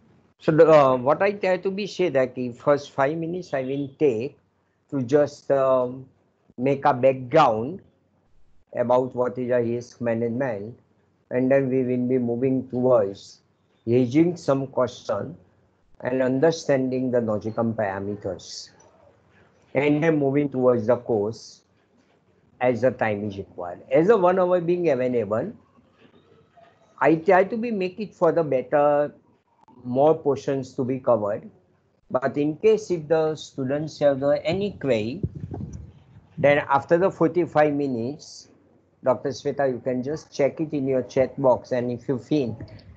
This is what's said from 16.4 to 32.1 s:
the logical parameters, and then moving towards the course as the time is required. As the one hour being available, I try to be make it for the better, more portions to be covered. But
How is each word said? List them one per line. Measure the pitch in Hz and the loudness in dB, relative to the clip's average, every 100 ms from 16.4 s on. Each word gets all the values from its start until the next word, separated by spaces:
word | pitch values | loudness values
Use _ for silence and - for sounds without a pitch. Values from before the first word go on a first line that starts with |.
| 160 160 - 139 131 127 131 | 2 2 0 0 0 -2 0
the | 120 | 0
logical | 110 107 107 113 113 | 0 -2 -4 -2 -2
parameters, | 110 101 95 101 101 98 85 - - - _ _ _ _ _ _ _ _ _ _ | -2 -4 -4 -6 -8 -8 -10 -12 -18 -18 _ _ _ _ _ _ _ _ _ _
and | 131 147 147 | -2 0 2
then | 165 151 | 2 2
moving | 139 139 143 | 0 0 -2
towards | 131 123 120 110 | 0 2 2 2
the | 120 | -2
course | - 113 104 113 - - _ _ _ _ _ _ _ _ _ - | 0 -2 -2 -6 -16 -20 _ _ _ _ _ _ _ _ _ -4
as | 123 117 | -2 2
the | 127 | 0
time | 110 113 104 104 | 0 -2 -4 -6
is | 98 | -8
required. | - - 87 92 - | -12 -12 -12 -12 0
As | 139 175 | 2 4
the | 226 | 4
one | 180 190 | 4 2
hour | 180 180 | 2 0
being | 165 175 170 | 0 0 0
available, | 127 127 123 101 110 180 - _ _ _ _ _ _ _ _ _ _ - _ _ - | 0 0 -2 -2 -2 -4 -10 _ _ _ _ _ _ _ _ _ _ -20 _ _ -2
I | 139 160 | 2 2
try | 160 185 | 4 4
to | 196 233 | 4 -2
be | 240 | -4
make | 214 185 180 | -4 -4 -6
it | 202 - | -12 0
for | 170 | 2
the | 165 156 | 2 0
better, | 135 123 151 147 147 147 - _ _ _ _ - - | -2 0 2 2 2 0 -6 _ _ _ _ -20 -16
more | 123 123 151 160 | -4 2 4 4
portions | 147 131 - 135 127 - | 0 -2 -2 -4 -4 -6
to | 123 | -4
be | 110 | -2
covered. | - 113 104 113 104 - _ _ _ _ | 0 0 0 -6 -10 -20 _ _ _ _
But | - | -6